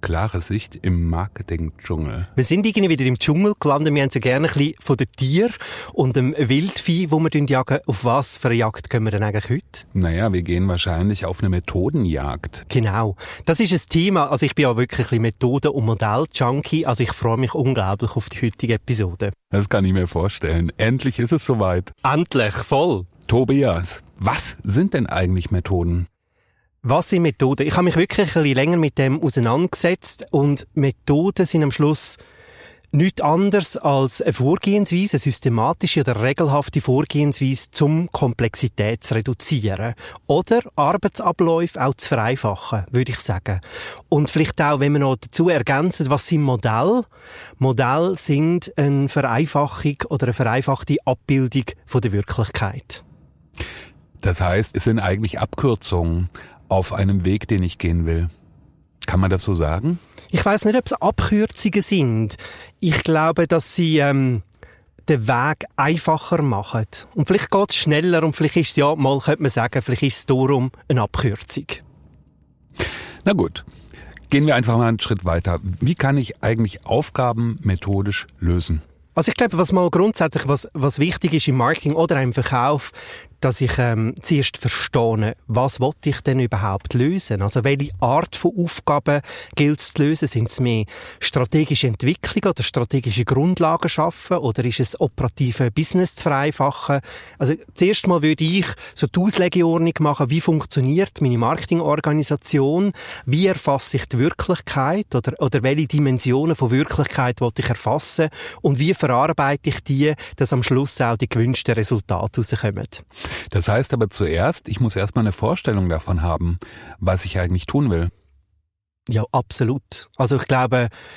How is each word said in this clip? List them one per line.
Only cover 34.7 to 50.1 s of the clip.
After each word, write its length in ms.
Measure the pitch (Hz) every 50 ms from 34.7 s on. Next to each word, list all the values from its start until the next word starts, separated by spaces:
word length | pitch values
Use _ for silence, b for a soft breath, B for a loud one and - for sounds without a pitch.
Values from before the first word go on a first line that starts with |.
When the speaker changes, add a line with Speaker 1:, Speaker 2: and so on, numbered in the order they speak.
| 196 208 202 - 170 175 190 208 -
Speaker 2:
eine 60 | 139
systematische 840 | - 143 127 - - 139 117 113 113 139 135 - - - - 165
oder 200 | 139 131 123 104
regelhafte 600 | 110 127 143 - 175 147 139 147 143 - - 151
Vorgehensweise, 880 | - - 127 143 156 - - 147 147 147 135 - 139 131 135 127 - - - - 156
um 280 | 143 156 160 175 170
Komplexität 920 | - - 147 127 117 - 117 110 - - - 120 _ - 104 107 117 - -
zu 120 | - 113
reduzieren 800 | 113 104 - 120 - - - 156 127 104 104 92 92 107 117 113 B B B B B B
oder 320 | _ 143 160 180 - 233 240 - - _
Arbeitsabläufe 1080 | - 143 147 180 196 - 196 - - 180 175 170 - 180 165 165 165 170 170 - - 139
auch 120 | 139 135
zu 140 | - - -
vereinfachen, 760 | - 117 107 113 131 131 - 110 98 - - - - 107 92 -
würde 220 | - 123 127 - 120
ich 60 | -
sagen. 420 | - - 104 92 - - 98 90 B B B B B B B B B
Und 220 | _ - 147 151 -
vielleicht 320 | - 160 156 - - -
auch, 180 | 156 143 147 135
wenn 140 | 139 143 147
wir 60 | 147
noch 160 | 139 135 131
dazu 340 | 117 - - - - 165 180
ergänzen, 600 | 170 139 - - 135 135 156 185 180 - 156 131
was 160 | 143 139 -
sind 160 | - 170 151 147
Modelle? 640 | 139 127 113 - 120 107 113 135 180 226 254 220 B B B B B B B B B B
Modelle 580 | _ 131 131 127 110 131 120 135 156 170 185 190
sind 560 | 165 - - 147 139 156 165 175 175 - - -
eine 320 | - 143 143 139 139 139 131
Vereinfachung 880 | - 147 127 110 113 120 165 147 - 143 147 139 - - - 151 143 _ -
oder 180 | -